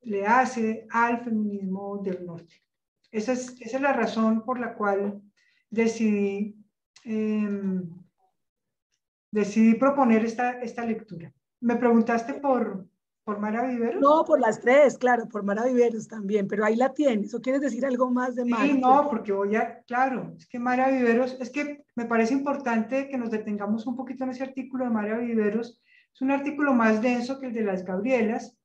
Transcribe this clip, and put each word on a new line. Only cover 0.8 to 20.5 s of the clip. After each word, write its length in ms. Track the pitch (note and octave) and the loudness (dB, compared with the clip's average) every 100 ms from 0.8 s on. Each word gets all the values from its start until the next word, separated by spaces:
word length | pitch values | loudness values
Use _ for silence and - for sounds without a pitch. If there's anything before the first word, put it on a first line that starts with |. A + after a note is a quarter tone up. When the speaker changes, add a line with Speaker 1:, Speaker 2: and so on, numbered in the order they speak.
| - | -4
Speaker 1:
al 320 | A#3 A#3+ A#3 | 0 2 0
feminismo 760 | A#3+ A3 G#3 G3+ G3 F#3+ G3+ G3+ | -2 -2 -2 -4 -6 -6 -6 -6
del 240 | F#3+ F3+ F3 | -6 -6 -8
norte. 280 | E3 - _ _ _ _ _ _ | -14 -16 _ _ _ _ _ _
Esa 220 | A3 G#3+ | -6 -2
es, 280 | B3+ - - | -4 -4 -12
esa 160 | A3 C4 | -10 -2
es 60 | |
la 100 | C#4 | 0
razón 520 | A#3+ G#3 G#3+ A3 A3 | 0 0 0 0 0
por 140 | - B3 | -2 -6
la 160 | A#3 | -6
cual 460 | - G3+ G3 G3+ G3+ - _ _ _ _ | -4 0 0 -2 -6 -16 _ _ _ _
decidí, 840 | G#3+ A3+ A3 A3 G#3 G3+ G3 G#3+ - _ _ _ _ | 0 0 2 0 2 0 -2 -6 -8 _ _ _ _
em, 840 | A#3+ A3 G#3+ G#3+ G#3 G3+ G3 F#3 E3+ - - _ _ _ _ _ _ _ _ _ _ _ _ | -8 -4 -2 -2 -2 -4 -2 -4 -6 -12 -20 _ _ _ _ _ _ _ _ _ _ _ _
decidí 440 | G#3+ G3+ A3+ A3+ | -2 0 4 6
proponer 500 | A3+ C4 C#4 B3 A3 | 6 4 4 4 4
esta, 360 | A3+ A3+ B3 B3 | 2 -2 -4 -4
esta 240 | B3 - | -8 -8
lectura. 480 | A3+ G#3+ - E3+ E3 _ _ _ | -6 -6 -8 -16 -16 _ _ _
Me 160 | A#3+ A#3 | -2 2
preguntaste 580 | A#3+ A3+ A3+ A#3 - | 4 4 4 0 -2
por, 520 | C4+ C#4+ B3 G#3 F#3+ - _ _ _ | -4 0 2 0 -6 -12 _ _ _
por 140 | - G3+ | -8 -6
Mara 280 | G#3+ G#3+ B3+ | -4 -2 -2
Viveros. 340 | A#3+ A#3 F#4 | -2 -2 2
Speaker 2:
No, 240 | C#4 D#4 | 6 6
por 160 | D#4 D4+ | 4 4
las 200 | A#3 G#3+ | 4 0
tres, 360 | A#3 C4+ C#4+ - | 4 8 6 4
claro, 320 | B3 A#3+ A3+ | 2 2 0
por 140 | G#3 | -6
Mara 220 | G3+ G3+ | -2 0
Viveros 420 | B3 B3 A#3+ A3+ - | 0 4 2 2 -8
también, 400 | A3 G3 G#3+ G3 | -10 -2 0 0
pero 180 | G3+ | 0
ahí 120 | G#3+ A3+ | 0 2
la 180 | C4+ | 0
tienes. 400 | C4+ D4 A3 G#3+ | 2 2 2 -2
¿O 60 | A#3 | -6
quieres 200 | B3 C#4 | -2 0
decir 240 | C#4+ A3+ | 0 -2
algo 240 | C4+ B3 B3+ | -2 0 0
más 280 | B3 B3+ B3 | 0 -2 -2
de 80 | |
Mara? 200 | A#3+ A#3 | -2 0
Speaker 1:
Sí, 140 | C#4 C#4 | 2 2
no, 300 | B3+ C4+ D4 | 6 4 4
porque 220 | A3 - | -2 -2
voy 240 | G3 G3+ G#3+ | -2 0 0
a, 260 | A#3 - _ | -2 -6 _
claro, 480 | A#3+ C4 A#3+ E3 D#3+ | -2 0 -2 -8 -14
es 80 | |
que 140 | _ | _